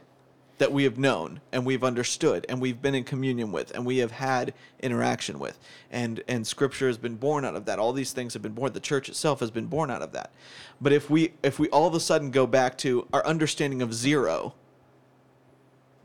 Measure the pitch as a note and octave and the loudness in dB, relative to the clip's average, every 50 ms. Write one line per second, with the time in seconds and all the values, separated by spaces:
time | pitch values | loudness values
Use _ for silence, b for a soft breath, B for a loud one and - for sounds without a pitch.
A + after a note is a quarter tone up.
0 | - _ _ _ _ _ _ _ _ _ _ - C#3+ - C#3 C#3 C#3 C3+ A2+ B2 | -18 _ _ _ _ _ _ _ _ _ _ 2 2 2 4 4 2 2 2 4
1 | C3+ C#3 A#2 F2+ D#2 C2+ D#2 - - - - C3 B2 C3 C3 A#2+ C3 C3 B2 A#2+ | 2 2 2 2 -2 -6 -8 -14 -14 -6 -4 -2 0 0 0 2 2 0 0 0
2 | B2 - - - E3 D3+ G#2 F2 - - B2+ B2+ B2+ C3 A#2+ A#2 - C#3 C#3 C3 | -2 -2 -2 2 2 2 2 2 0 -2 -2 -2 -2 -2 -4 -2 -2 0 0 0
3 | B2 - C#3+ C3 C3+ C3+ B2+ A#2+ A#2 G#2+ F2+ D2+ - - - - B2 B2 C3 B2+ | -2 -2 -4 -2 -2 -2 0 0 -2 -2 -2 -4 -6 -6 -6 -6 -2 0 2 2
4 | A#2+ A2+ A#2+ - C3 C3+ C3 B2+ B2+ C3 C3 b b b b b - C3 A#2+ A#2 | 2 0 -2 -4 -2 0 0 0 0 -2 -6 b b b b b -4 -2 0 2
5 | A#2+ B2 A#2 - - - D2+ C#2+ C#2 - - - B B B B B B - A#2+ | 2 0 0 -2 -4 -8 -8 -8 -8 -10 -10 -12 B B B B B B -6 -4
6 | A#2+ A#2 A2+ - - - B2 A#2 A2 - - - C#3+ C3 - - C#3 C3 A#2+ A2+ | -4 -4 -4 -6 -6 -4 -4 -4 -4 -4 -2 0 0 0 0 0 0 0 0 -2
7 | A#2+ A#2+ A#2 G#2+ B2+ C#3+ D3+ D3 C3+ A2+ D#2 F#2 G#2 A2 G2+ F#2 G#2+ A2+ C3 C#3 | -4 -8 -8 -4 -2 -2 -2 0 -2 -4 -6 -6 -4 -4 -2 0 0 0 0 0
8 | C3 - - C3 B2 A#2+ - A#2 G#2 A2 G#2+ A#2+ C3 C#3 G#2 - - - D3 C3+ | -4 -4 -6 -6 -8 -8 -8 -8 -10 -8 -8 -4 -4 -4 -4 -6 -6 -2 -2 -2
9 | C3 - - - - D#3 C#3 - - A2+ A2+ A#2 A2 - - D3+ D#3+ C#3 A#2+ D2 | -2 -4 -8 -2 0 0 0 0 -2 -4 -4 -6 -6 -4 -2 -2 -2 -2 -4 -6
10 | D2+ D2+ - B1+ - - B B B B B B B B B B B2+ C#3+ C#3+ D3 | -6 -8 -8 -10 -10 -10 B B B B B B B B B B 2 4 4 4
11 | C#3+ - D3 D#3+ D#3+ D#3+ - - - C#3 - - D3+ - - C#3+ D#3+ F3+ D#3+ E3 | 4 4 4 4 4 2 -2 0 0 0 2 2 0 4 4 4 4 4 2 0
12 | D#3 - F3+ D#3+ D3 C#3 B2 C3+ C3 A#2+ G#2+ - - B2+ - - - C#3 B2 A#2+ | 0 2 2 2 2 2 2 4 4 6 4 4 4 4 0 -2 -2 2 2 2
13 | - - - C#3+ - C#3+ D#3+ E3 D#3 C#3+ - - D#3 C#3+ C3+ B2+ B2+ A2+ A2+ A2+ | 0 2 0 0 2 2 2 2 2 0 0 0 -2 -2 0 -2 -2 -2 -2 -2
14 | A#2+ C#3 D3+ C#3+ A#2 D#2 E2 - - - - _ _ _ _ _ _ _ _ _ | 0 2 2 4 4 2 0 0 -2 -6 -10 _ _ _ _ _ _ _ _ _
15 | _ _ _ _ _ _ _ _ _ _ _ _ _ _ _ _ _ _ _ _ | _ _ _ _ _ _ _ _ _ _ _ _ _ _ _ _ _ _ _ _
16 | _ | _